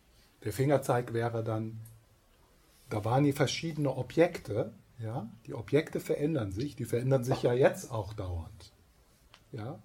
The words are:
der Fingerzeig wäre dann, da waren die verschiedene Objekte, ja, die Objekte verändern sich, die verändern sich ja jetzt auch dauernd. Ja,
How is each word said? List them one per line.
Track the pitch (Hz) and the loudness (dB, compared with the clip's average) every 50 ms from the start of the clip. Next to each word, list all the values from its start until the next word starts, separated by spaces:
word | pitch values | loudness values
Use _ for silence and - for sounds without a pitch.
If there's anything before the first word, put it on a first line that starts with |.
| _ _ _ _ - _ _ _ - | _ _ _ _ -20 _ _ _ -6
der | 113 104 | -6 -2
Fingerzeig | - 131 143 147 131 135 - 135 123 120 123 117 | 0 2 4 4 2 4 2 2 2 2 0 -2
wäre | 117 117 120 117 117 110 | -2 -2 0 -2 -2 -2
dann, | 113 110 110 113 110 110 113 - - - - _ _ _ _ _ _ _ _ _ _ _ _ _ _ _ _ - - | -2 -2 -2 -4 -6 -8 -12 -14 -16 -20 -20 _ _ _ _ _ _ _ _ _ _ _ _ _ _ _ _ -10 -6
da | 117 110 101 | -4 -2 0
waren | - 117 139 147 | 2 4 4 4
die | 143 139 | 4 4
verschiedene | 143 151 120 - - - 165 156 151 147 135 131 | 4 2 0 0 -2 -4 -6 -4 -2 -2 -2 -2
Objekte, | - 127 - - - 165 175 175 - - - 104 107 - - - - - _ _ - | -2 -6 -4 4 4 4 4 4 -4 -8 -4 -2 -2 -2 -2 -6 -14 -20 _ _ -10
ja, | 110 110 113 113 107 117 - - - - | -8 -6 -6 -6 -8 -10 -12 -16 -14 -10
die | 143 | -10
Objekte | 123 107 - - 143 156 - - 180 | -10 -6 2 2 2 2 2 -4 -6
verändern | - - 156 - 147 151 165 139 110 98 | -2 -2 -2 0 0 0 2 0 0 -2
sich, | 92 104 135 147 - | -2 -4 -4 -4 -4
die | - 123 | -6 -4
verändern | - - 120 123 131 135 131 120 | -2 0 0 2 4 4 4 4
sich | 123 127 - - | 2 0 2 2
ja | 135 120 | 2 4
jetzt | 123 139 180 190 - - - | 6 6 4 4 2 -8 -6
auch | 123 113 101 98 - | -6 -6 -6 -6 -8
dauernd. | - 101 92 87 85 80 - - - - - - _ _ _ _ _ _ _ _ _ _ _ - - _ _ | -8 -6 -6 -6 -6 -8 -8 -12 -18 -20 -20 -20 _ _ _ _ _ _ _ _ _ _ _ -20 -20 _ _
Ja, | - 123 104 120 160 208 - | -12 -10 -10 -10 -10 -12 -14